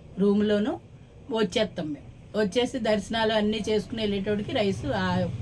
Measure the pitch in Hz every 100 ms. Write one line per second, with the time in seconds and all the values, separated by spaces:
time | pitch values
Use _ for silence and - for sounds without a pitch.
0 | - - 202 202 208 208 233 349 - -
1 | - - - 226 202 - 214 - 156 143
2 | - - - 202 208 247 247 262 220 214
3 | - 226 220 220 208 220 214 214 214 226
4 | 214 202 196 208 208 269 202 190 285 214
5 | 185 180 175 -